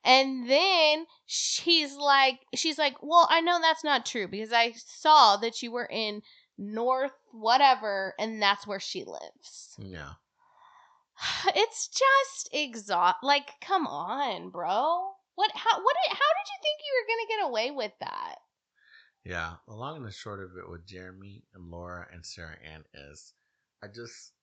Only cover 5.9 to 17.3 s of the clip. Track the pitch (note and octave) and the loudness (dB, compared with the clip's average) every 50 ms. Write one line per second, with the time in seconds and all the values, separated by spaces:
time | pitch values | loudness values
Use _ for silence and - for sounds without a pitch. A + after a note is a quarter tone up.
5.9 | - A3 A3 G#3+ G#3 G#3 G#3 - _ _ _ _ _ - G3 G3+ G#3+ A3 A#3 B3 | -6 -4 -4 -4 -6 -8 -12 -16 _ _ _ _ _ -14 -12 -8 -6 -2 0 0
6.9 | C4 C4 C4 C#4 C4+ _ _ _ - A3+ G#3+ A3 A#3+ C4+ C#4+ C4+ B3+ A3 A3 G#3+ | 0 0 0 -4 -6 _ _ _ -18 -4 0 2 4 6 6 6 6 4 0 -4
7.9 | G3 G3 G3 F#3+ - - G#3 A3 A3+ A3 G#3 G3 G3+ G3+ - G#3 G3+ G3 - - | -2 -2 -4 -6 -6 -6 -8 -6 -4 0 0 0 0 0 -4 -10 -8 -8 -8 -10
8.9 | - F#3 B2 - E2 - - - _ _ _ - - - - - - - G#2 F#2+ | -10 -10 -10 -12 -14 -16 -16 -18 _ _ _ -20 -20 -20 -20 -20 -20 -18 -16 -14
9.9 | F#2 E2 C#2+ C#2+ E2 _ _ _ _ _ _ _ _ _ _ - _ _ _ _ | -14 -14 -14 -16 -18 _ _ _ _ _ _ _ _ _ _ -20 _ _ _ _
10.9 | _ _ _ _ _ - - - - - - F#4+ - - G#4 A4 - - - - | _ _ _ _ _ -8 -6 -6 -6 -2 -2 0 2 2 0 0 0 -10 -12 -8
11.9 | - - C5 C5+ C5+ C#5 C5+ C5 - - - - - D4 D4+ C4 A3+ A3+ G3+ G3+ | -2 2 4 6 6 4 2 0 -6 -12 -14 -8 -6 -6 -6 -6 -8 -14 -6 -4
12.9 | G3 E3+ F3 F3+ F#3 - - C4+ C#4+ C#4+ C#4 - - _ - - G4 F#4 D#4 - | 0 2 2 2 2 2 0 0 0 0 0 -6 -20 _ -6 -2 -2 -2 -2 -2
13.9 | C3+ D3 E3 F3+ A3+ C4+ C#4+ B3+ G3+ E3+ E3+ F#3 F#3 F3 F3 E3 F#3+ G#3+ C4 D#4 | -6 -8 -6 -6 -4 -4 -4 -4 -4 -8 -10 -12 -10 -8 -4 -2 -2 0 0 0
14.9 | E4+ F4+ F#4 G4 F#4+ _ _ _ _ - F#4+ A4 - - - A4+ G#4+ - F#4+ A#4+ | 0 -2 -4 -8 -10 _ _ _ _ -2 -2 -2 -2 -2 0 0 0 4 4 2
15.9 | D5 E5 F#5+ D5+ - - C#5 D5+ E5 F#5 G5+ G5 G#5 F#5 - D5+ D5+ D5+ D5+ D5 | 2 2 0 -2 0 2 2 2 2 0 -2 -10 -12 -6 -4 -4 -4 -4 -6 -2
16.9 | C#5 B4+ A4 G#4 A4+ A4+ A#4 B4 | -2 -2 0 0 -4 -4 -2 -4